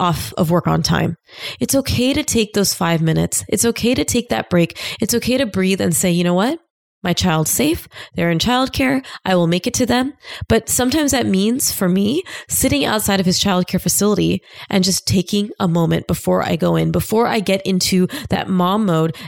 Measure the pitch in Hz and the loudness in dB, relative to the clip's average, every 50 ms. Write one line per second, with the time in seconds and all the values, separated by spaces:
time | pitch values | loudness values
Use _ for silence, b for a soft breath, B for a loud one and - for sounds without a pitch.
0 | 180 175 160 - - - - - 175 156 175 175 - 165 160 165 160 - 165 156 | 0 0 0 -2 -4 -6 -2 -2 0 2 2 2 2 2 0 0 2 0 0 0
1 | - 170 170 - _ B B B B B B B 240 - - 277 269 - - - | 0 -2 -4 -6 _ B B B B B B B -4 0 0 0 0 0 0 2
2 | 247 262 277 302 302 - - 233 220 214 - 208 196 - - - 180 170 170 160 | 2 2 0 0 -2 0 0 0 0 0 0 0 0 0 0 0 0 0 2 2
3 | 165 160 160 165 170 175 - - - - - 202 - 233 226 - - 233 262 269 | 2 2 2 0 0 -2 -2 -6 -4 -2 -2 0 0 0 0 0 0 0 0 0
4 | 294 - - 240 220 - - - - - 180 175 170 - - B B B B B | 0 0 -2 -2 -2 -2 -4 -4 -2 0 2 2 2 2 -2 B B B B B
5 | 226 - - 233 - - 254 254 277 208 - 185 185 185 190 185 196 190 160 - | -2 -2 -2 -2 0 0 0 0 0 -2 -2 0 0 2 2 0 0 0 0 0
6 | - 185 170 175 175 175 175 180 202 262 330 339 _ _ _ _ _ _ _ _ | 2 2 2 2 2 2 2 2 2 0 -2 -4 _ _ _ _ _ _ _ _
7 | - 175 170 - - 180 160 160 156 - - - - 302 339 339 - - B B | -4 -2 -2 0 2 2 2 2 0 0 0 0 0 0 0 -2 -6 -12 B B
8 | B B B - 170 170 170 165 170 208 247 254 262 254 - - 269 262 269 262 | B B B -2 0 0 0 0 2 2 2 2 0 0 0 0 0 0 0 -2
9 | 262 B B B B - 190 180 175 165 175 180 - - - - 247 214 240 247 | -4 B B B B 0 2 2 2 2 0 0 -2 -2 -2 0 0 2 2 0
10 | 254 277 - B B B B B B - 220 220 220 - - - 247 254 277 320 | 0 -2 -6 B B B B B B 0 0 0 0 0 -2 0 0 0 2 0
11 | 302 277 277 254 233 208 196 185 196 220 247 269 - - - - 196 180 180 190 | 0 2 0 0 0 2 2 2 2 2 0 0 -2 -4 -2 0 0 2 2 2
12 | 202 208 269 339 381 B B B B B - - - 269 285 277 269 - 220 214 | 2 0 0 -2 -4 B B B B B -2 0 0 2 2 0 0 0 -2 -2
13 | - - 196 196 190 185 175 - - 202 185 180 180 - - 175 - 175 - - | 0 0 0 2 2 2 2 2 2 2 2 0 0 0 -2 -2 0 0 0 2
14 | 196 208 208 185 165 165 185 190 B B B B B B - 196 185 190 175 - | 2 2 2 2 2 0 0 -2 B B B B B B 0 0 2 2 0 -2
15 | - - 196 190 175 - - 202 208 220 - - 208 175 165 170 165 160 165 165 | 0 0 0 0 0 0 -2 -2 -2 -4 -4 -2 -2 0 2 2 2 2 0 0
16 | - - 180 - - 180 180 185 - - 175 160 180 175 170 165 160 160 165 175 | -2 -2 -4 -2 0 0 0 0 0 0 -2 0 0 2 2 2 2 2 0 0
17 | 165 - 214 220 233 - 240 226 180 - 190 - - 175 190 185 - - 190 185 | -2 0 0 0 2 2 0 -2 0 0 0 -2 0 0 0 0 0 2 2 2
18 | 180 180 B 294 247 B - - - - 190 180 175 180 196 220 220 190 165 160 | 2 0 B -6 -6 B -4 -4 -2 -2 0 0 2 2 2 0 2 2 2 2
19 | 160 160 156 B B | 2 0 -2 B B